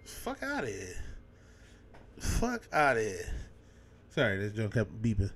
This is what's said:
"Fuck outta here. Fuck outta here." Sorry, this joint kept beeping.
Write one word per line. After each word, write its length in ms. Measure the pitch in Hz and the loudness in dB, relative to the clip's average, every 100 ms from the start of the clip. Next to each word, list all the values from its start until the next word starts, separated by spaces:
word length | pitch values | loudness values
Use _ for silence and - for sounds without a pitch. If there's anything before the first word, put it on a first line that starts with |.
"Fuck 380 | - - 226 269 | -14 -10 -8 -6
outta 240 | 269 285 123 | -4 -2 -4
here. 360 | 98 92 - - - - - - - - - - - - - | -6 -8 -8 -8 -10 -16 -20 -20 -20 -20 -20 -20 -20 -20 -6
Fuck 500 | - - 226 240 - | 0 2 2 0 0
outta 280 | 151 147 117 | 4 6 6
here." 340 | 107 90 87 - - - - - - - - | 0 -4 -6 -6 -8 -18 -20 -20 -20 -20 -6
Sorry, 260 | - 117 95 | 2 2 2
this 160 | 104 | -2
joint 200 | 107 107 | -2 0
kept 280 | 117 104 110 | 0 0 0
beeping. 300 | 113 101 98 | 0 2 0